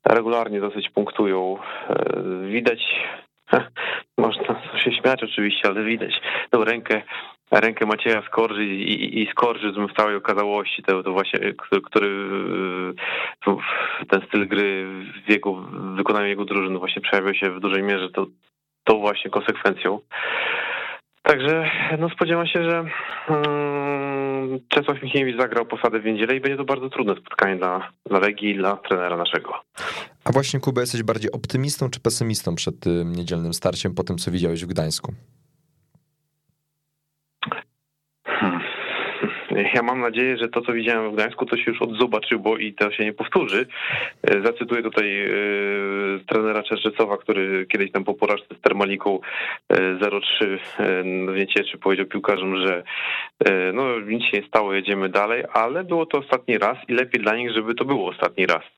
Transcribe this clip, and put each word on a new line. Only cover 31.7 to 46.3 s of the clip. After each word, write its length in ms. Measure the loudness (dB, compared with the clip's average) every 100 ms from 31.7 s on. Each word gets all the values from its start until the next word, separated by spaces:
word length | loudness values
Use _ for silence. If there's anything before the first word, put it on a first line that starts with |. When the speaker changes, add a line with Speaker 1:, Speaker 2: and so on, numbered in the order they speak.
| -2 -4
Speaker 2:
czy 100 | -2
pesymistą 540 | -2 0 0 0 -2
przed 260 | -2 -4 -2
tym 320 | 0 0 0
niedzielnym 420 | -4 -2 -2 -2
starciem, 400 | 0 -2 0 -4
po 80 | -2
tym, 160 | -4 -2
co 120 | -2
widziałeś 340 | 0 0 -2
w 40 | -4
Gdańsku? 460 | -2 -2 -4 -8 -12 -20 _ _ _ _ _ _ _ _ _ _ _ _ _ _ _ _ _ _ _ _ _ -8 -8 -10 _ _ _ _ _
Speaker 1:
Hmm. 360 | -6 -2 0 -2 -6 -8 -8 -6 -6 -6 -6 -6 -4 0 2
Ja 80 | 2
mam 180 | 2 0
nadzieję, 360 | 0 2 0 0
że 120 | 0
to, 120 | 0
co 120 | 0
widziałem 380 | 0 2 0 0
w 40 |
Gdańsku, 320 | 0 -2 -2 -2
to 100 | 0
się 80 | 0
już 160 | -2
odzobaczyło 720 | -2 2 2 2 0 0 2 0
i 160 | -2
to 160 | 0 0
się 140 | 2
nie 80 | -2
powtórzy. 540 | -2 0 2 2 0 -2 -6 -6 -4 -6 0
E, 180 | 2 4
zacytuję 400 | 2 0 -2 0
tutaj, 380 | 2 0 2 0
e, 40 | 0 0 0 0 0 0 -2 -2 -2 -2
trenera 360 | 0